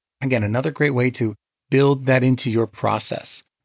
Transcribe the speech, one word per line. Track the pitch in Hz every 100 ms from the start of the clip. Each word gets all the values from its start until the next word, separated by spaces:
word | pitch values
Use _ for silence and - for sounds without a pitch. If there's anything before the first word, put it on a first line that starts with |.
| _ -
Again, | 139 123
another | 104 117 151
great | 143 147
way | 123 127
to | - 113 107 _ _ -
build | 131 139 139 131
that | 131
into | 131 127 120
your | 113 113
process. | - 110 107 - - - - - _